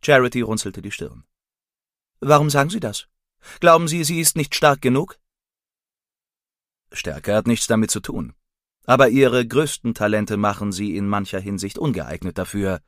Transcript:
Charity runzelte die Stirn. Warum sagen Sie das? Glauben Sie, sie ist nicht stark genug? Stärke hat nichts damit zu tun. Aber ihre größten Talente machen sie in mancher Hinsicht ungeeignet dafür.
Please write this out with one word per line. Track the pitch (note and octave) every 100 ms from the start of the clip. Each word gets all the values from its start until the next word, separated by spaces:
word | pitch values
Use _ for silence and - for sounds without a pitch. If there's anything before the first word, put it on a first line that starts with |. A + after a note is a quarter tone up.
Charity | - C#3 B2 B2
runzelte | A2+ G#2+ G2+ F#2
die | G2
Stirn. | - E2 A1+ - _ _ _ _ _ _ _ _ _
Warum | C#3 D3 D3+
sagen | C#3+ C#3+
Sie | G#3
das? | C3+ G2+ - _ _ _ - -
Glauben | F3 E3 E3+
Sie, | E3+
sie | D3+ E3+
ist | D#3+ -
nicht | C#3+
stark | - D3+ C#3
genug? | B2+ B2+ - - _ _ _ _ _ _ _ _ _ _ _ _ _ _ _ _ _
Stärke | - - C#2+ -
hat | G#2 A2
nichts | A#2 -
damit | A2 A2
zu | G#2+
tun. | - - C#2 - _ _ _ _
Aber | - B2+ C3
ihre | B2+ C3 B2 A#2+
größten | B2 D3+ - A#2
Talente | A2 G#2+ G#2+ G#2 G#2
machen | G#2 G2+ G#2
sie | F#2 G#2 E2+
in | G2+
mancher | G2+ G2 F#2+
Hinsicht | G2 G2 G2 -
ungeeignet | D3+ F#2+ B1+ D#2 F#2 -
dafür. | F#2 G2+ G2 F2+